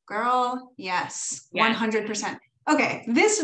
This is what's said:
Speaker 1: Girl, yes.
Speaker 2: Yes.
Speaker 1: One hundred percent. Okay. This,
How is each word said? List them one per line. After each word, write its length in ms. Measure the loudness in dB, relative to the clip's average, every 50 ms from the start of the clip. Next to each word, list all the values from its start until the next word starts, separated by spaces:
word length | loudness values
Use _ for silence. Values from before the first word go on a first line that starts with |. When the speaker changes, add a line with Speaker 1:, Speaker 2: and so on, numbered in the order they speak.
| _
Speaker 1:
Girl, 680 | -8 -4 -2 0 2 2 2 2 0 -2 -4 -8 -14 _
yes. 720 | -12 -6 -4 -2 -2 -2 -4 -8 -8 -8 -8 -8 -10 -12 _ 0
Speaker 2:
Yes. 80 | 2
Speaker 1:
One 140 | 2 2 2
hundred 320 | 0 0 0 0 -2 -2
percent. 320 | -2 -6 -4 -4 -6 -8 -8 _ _ _ _ _ 0
Okay. 360 | 2 2 2 0 -2 -6 -4 0
This, 300 | 2 4 4 4 4 2